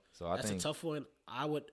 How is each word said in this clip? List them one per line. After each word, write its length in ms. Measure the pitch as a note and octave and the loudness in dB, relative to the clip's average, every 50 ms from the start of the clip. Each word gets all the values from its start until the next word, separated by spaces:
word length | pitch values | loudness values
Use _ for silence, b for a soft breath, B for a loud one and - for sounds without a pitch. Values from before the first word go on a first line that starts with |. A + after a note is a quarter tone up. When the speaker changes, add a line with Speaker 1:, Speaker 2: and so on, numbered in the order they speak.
| _ _ | _ _
Speaker 1:
So 160 | - - F2 | -10 -4 0
I 80 | E2+ F2+ | 2 2
Speaker 2:
that's 100 | G2 G#2+ G#2+ | 2 2 2
Speaker 1:
think 120 | G2 F#2 | 2 2
Speaker 2:
a 20 | F2 | 2
tough 200 | D3+ D3 - - | 0 0 0 0
one. 240 | D#3+ D3+ D3 - - - _ _ | -2 0 -2 -4 -6 -12 _ _
I 180 | - A#2 B2 D3 | -6 -4 0 0
would, 240 | D3+ D3+ C#3+ D3 - | 2 2 0 -2 -4